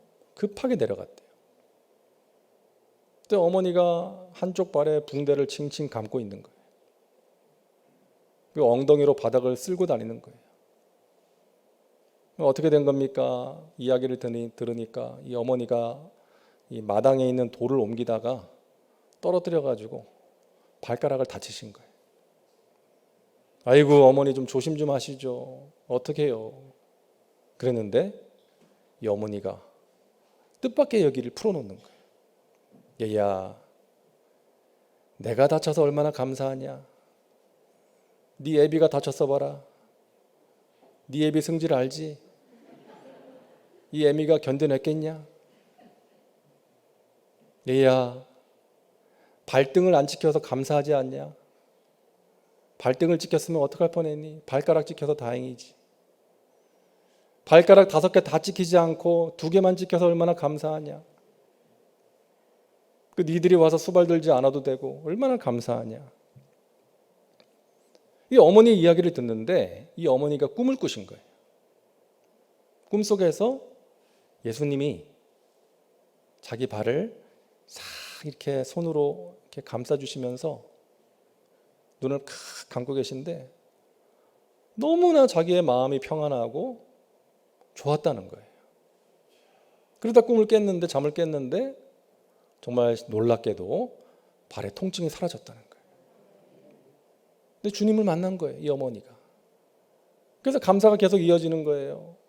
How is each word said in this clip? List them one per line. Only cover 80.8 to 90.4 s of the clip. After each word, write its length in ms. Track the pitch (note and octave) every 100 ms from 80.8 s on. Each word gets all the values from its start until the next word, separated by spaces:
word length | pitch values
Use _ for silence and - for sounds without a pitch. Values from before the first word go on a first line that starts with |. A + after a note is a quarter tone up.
| _ _ _ _ _ _ _ _ _ _ _ _
눈을 200 | C3 C#3
칵 120 | C#3 - - - -
감고 260 | B2+ B2+
계신데 560 | C3+ B2 C3 D#3 E3+ C3 _ _ _ _ _ _ _ _ _ _ _ _ -
너무나 500 | C#4+ E4+ F4 D#4 C4
자기의 360 | E3+ E3+ F3+
마음이 360 | D#3+ B2 C3 C#3
평안하고 920 | - D#3 D3+ C3 A2+ C3 B3+ A#3 _ _ _ _ _ _ _ _ _ -
좋았다는 480 | C#3+ D3+ E3 A#2+ F#2
거예요. 180 | - - _ _ _ _ _ _ _ _ _ _ _ _ _ _ _
그러다 200 | A3+ A#3
꿈을 240 | A#3+ A#3